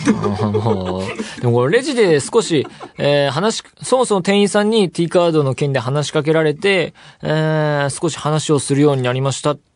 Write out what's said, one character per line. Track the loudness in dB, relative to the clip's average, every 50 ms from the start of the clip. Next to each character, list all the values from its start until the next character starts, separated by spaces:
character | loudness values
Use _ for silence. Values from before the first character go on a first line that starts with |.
| -2 -2
<laughs> | 0 0 -2 -4 -2 -2 -2 -2 -2
も | 0 0 0 -2 -2 -2 -4 -6 -6
う。 | -6 -8 -8 -10 -12 -12 -10 -4
で | -2 0
も | 2
こ | 2 2 2
れ | 2 0
レ | 0
ジ | 0 0
で | 2 4 4 4 2
少 | 2 0 0 0
し、 | 0 2 0 -2 -2 -2 -6 -18 -20 -16 -8 -2
え | 0 2 2 2 2 0
ー、 |
話 | 0 0 -2 -2 -2 -4
し-、 | -8 -14 _ _ -4
そ | 0 0 2
も | 2
そ | 2 0
も | 0
店 | 2 2 2 2
員 | 2 2
さ | 2 2
ん | 0 2
に | 2 2 2 0
テ | 0 -2 -2
ィ | 0
ー |
カ | 2 2 4 4
ー | 4
ド | 2 2
の | 0 0
件 | -2 -2 -2 0
で | -2
話 | -2 -2 -2 -2 -2 -2
し |
か | -2 -2 0
け | 2
ら | 2 2
れ | 2 0 0
て、 | 0 0 0 2 2 0 -2 -6 -12 -20 -20 -18 _
え | -4 -2 -2 0 0 0 0 0 0 0 0 0 -2 -2
ー、 |
少 | -2 -2 -4 -4
し | -4 -4
話 | -4 -2 -2 -2 0 0
を | 0 0
す | 0 0 0
る | 2
よ | 2 2 2
う |
に | 2
な | 0 -2
り | -2 -2
ま | -2 -4 -4
し | -2
た。 | -2 -2 -4 -4 _ _ _